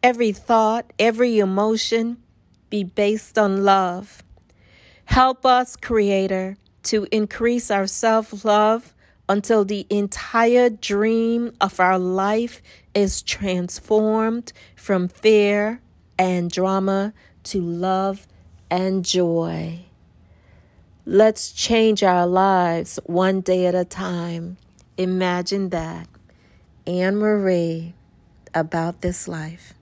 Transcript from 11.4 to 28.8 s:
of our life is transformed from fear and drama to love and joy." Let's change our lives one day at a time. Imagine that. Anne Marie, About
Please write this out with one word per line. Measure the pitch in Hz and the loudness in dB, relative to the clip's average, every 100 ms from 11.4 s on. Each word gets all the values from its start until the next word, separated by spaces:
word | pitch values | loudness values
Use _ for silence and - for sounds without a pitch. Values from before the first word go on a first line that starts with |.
| 240 - | -4 -2
of | 190 - | -4 2
our | 185 185 | 2 2
life | 180 185 196 220 240 - - - _ | 0 -2 0 0 -4 -8 -20 -20 _
is | - 196 - | -2 0 -2
transformed | - - 196 185 180 - - 214 214 220 220 233 240 - - | -6 -6 -4 -4 -4 -8 0 2 2 0 0 -2 -8 -20 -20
from | _ - 190 180 | _ -4 -2 -2
fear | - 214 214 202 208 208 240 _ _ _ - | 0 4 4 4 0 -2 -6 _ _ _ -2
and | 185 180 175 | 0 0 -2
drama | 175 190 190 190 196 202 214 _ _ | -2 0 0 0 -2 -4 -8 _ _
to | - 202 | -8 -6
love | 170 170 185 190 196 196 - - - - - | -4 -4 -2 -2 -2 -6 -12 -20 -20 -20 -6
and | 180 185 190 | -2 0 -2
joy." | 175 180 175 165 165 165 165 170 180 _ _ _ _ _ _ _ _ _ _ _ - | -2 0 0 0 -2 -6 -8 -10 -16 _ _ _ _ _ _ _ _ _ _ _ -2
Let's | 190 220 214 - | 4 4 2 -8
change | - - 226 220 208 | -8 -2 2 2 2
our | 196 180 175 | 2 2 2
lives | 180 196 185 175 165 170 - - | 2 2 2 2 -2 -4 -8 -4
one | 170 185 190 | 0 0 0
day | 185 185 180 | 0 0 2
at | 180 | 0
a | |
time. | 180 - 185 175 170 170 170 185 _ _ _ - | -4 -6 -8 -6 -6 -8 -10 -14 _ _ _ -6
Imagine | 185 185 185 180 180 196 190 | -4 0 0 -2 -4 -4 -4
that. | 175 160 165 170 - _ _ _ _ _ _ - | -4 -6 -12 -16 -20 _ _ _ _ _ _ -6
Anne | 180 185 202 | -2 0 0
Marie, | 214 208 190 180 165 165 165 - _ _ _ _ - | 0 2 2 2 0 -4 -8 -16 _ _ _ _ -6
About | - 160 170 | -4 -2 -2